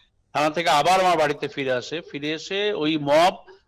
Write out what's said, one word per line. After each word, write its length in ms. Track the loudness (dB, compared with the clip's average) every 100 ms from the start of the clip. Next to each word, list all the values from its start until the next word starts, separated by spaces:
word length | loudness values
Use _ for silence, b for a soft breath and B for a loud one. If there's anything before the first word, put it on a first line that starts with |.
| b _ _
থানা 160 | -2 -2
থেকে 200 | 0 2
আবার 320 | 2 4 4
আমার 160 | 4 2
বাড়িতে 300 | 0 -2 -6
ফিরে 240 | -6 -4
আসে। 300 | -4 -4 -10
ফিরে 300 | -10 -10 -8
এসে 420 | -8 -8 -4 -4
ওই 240 | -2 -2 -2
মব 380 | 2 4 4 0 -12 B